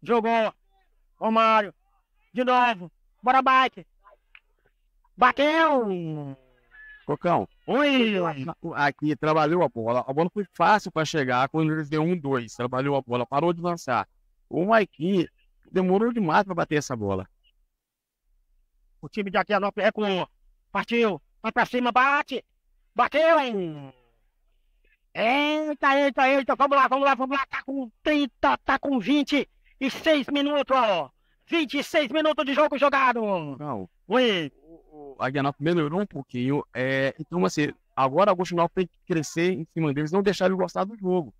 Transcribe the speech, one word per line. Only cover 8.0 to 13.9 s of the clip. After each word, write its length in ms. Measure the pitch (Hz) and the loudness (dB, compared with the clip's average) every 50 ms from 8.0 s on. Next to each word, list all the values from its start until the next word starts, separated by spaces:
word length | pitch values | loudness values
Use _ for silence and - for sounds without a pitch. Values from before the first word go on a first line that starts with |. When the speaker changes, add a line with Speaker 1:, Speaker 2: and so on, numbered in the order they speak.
| 240 220 208 190 180 165 151 139 131 127 - _ - 170 147 | 2 2 2 0 -2 -2 -4 -6 -8 -10 -10 _ -10 -8 -2
Speaker 2:
Aqui, 400 | 113 143 143 135 _ - 151 151 | 0 0 0 0 _ -2 -2 -2
trabalhou 480 | - - 151 156 160 156 147 160 180 170 | 0 0 2 2 4 2 2 2 2 0
a 60 | 139 | 0
bola. 360 | - 117 110 113 120 123 120 - | -2 -4 -2 0 0 0 -2 -2
A 60 | 135 | 0
bola 160 | 143 165 180 | 0 0 0
foi 160 | _ 208 202 - _ | _ -6 -8 -8 _
fácil 380 | - 170 175 208 208 - 196 | 0 2 4 4 2 2 -2
pra 140 | - 160 160 | -4 -2 -4
chegar 440 | 147 - 160 139 127 123 123 131 139 | -2 -2 -2 0 0 2 0 0 0
quando 240 | _ 156 160 156 156 | _ 0 0 0 0
eles 160 | 156 156 143 | -2 -6 -4
deu 120 | 147 156 | -4 -2
um, 160 | 156 165 180 180 | 0 0 -2 -2
dois. 360 | 139 139 135 127 117 110 - | -2 -2 -2 -2 -2 -4 -8
Trabalhou 420 | - 123 120 - 127 135 143 143 | -6 -6 -4 -2 -2 -2 0 0
a 60 | 139 | -2
bola, 240 | 127 - 120 123 123 | -2 -2 -4 -4 -4
parou 280 | - - 139 156 175 175 | -2 -2 0 0 0 0
de 80 | 170 | 0
lançar. 460 | 170 175 175 165 - - | -2 -6 -6 -6 -4 -2